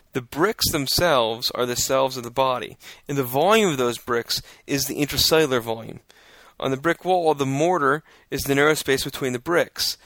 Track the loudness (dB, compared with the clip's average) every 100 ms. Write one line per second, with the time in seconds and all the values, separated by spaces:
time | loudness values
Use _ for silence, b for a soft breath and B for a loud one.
0 | _ -8 -6 0 0 0 -2 -2 -2 0
1 | 2 2 2 -2 -6 -2 -2 -2 0 0
2 | 0 -2 -6 -2 0 -2 -8 -14 B B
3 | -4 -4 -2 0 4 4 4 2 0 -2
4 | -2 -2 -2 -6 B B -6 -4 -2 -2
5 | -2 0 2 4 4 0 -2 -6 -10 -16
6 | -20 b b b b -8 -4 -2 -2 -2
7 | 0 2 2 2 0 2 2 2 2 0
8 | b b b -6 0 4 4 2 0 0
9 | -2 -4 -4 -4 0 0 0 -2 -6 -6